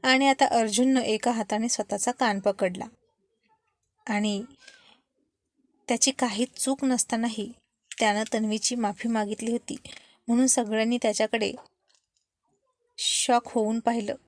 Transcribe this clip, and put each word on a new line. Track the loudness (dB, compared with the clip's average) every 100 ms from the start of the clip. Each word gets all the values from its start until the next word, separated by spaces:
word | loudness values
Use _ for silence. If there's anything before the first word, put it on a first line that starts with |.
आणि | 4 4 4
आता | 4 4
अर्जुननं | 4 2 2 4 4
एका | 2 0 0
हाताने | -2 -2 -2 -2
स्वतःचा | -2 -4 -2 -2
कान | 0 0 2
पकडला | 0 0 -2 -2 -12 _ _ _ _ _ _ _ _ _ _ _ -4
आणि | -2 0 -2 -8 -16 -20 -20 -20 _ _ _ _ _ _ _ _ _ -4
त्याची | 0 0
काहीच | 0 -2 -2 -4 -4
चूक | -4 -2
नसतानाही | 0 0 -2 -2 -4 -4 -10 -12 _ _ _ 0
त्यानं | 0 2 -2
तन्वीची | -2 -2 -2 -2
माफी | -2 -4 -4 -4
मागितली | -2 -2 -4 -4
होती, | -4 -6 -12 -12 -20 _ _ 0
म्हणून | 2 4
सगळ्यांनी | 2 2 0 0 2
त्याच्याकडे | 0 0 0 0 -2 -4 -16 _ _ _ _ _ _ _ _ _ _ _ _ -8
शॉक | -4 -2 2 2 2
होऊन | -2 0 0
पाहिलं. | 0 -2 -4 -8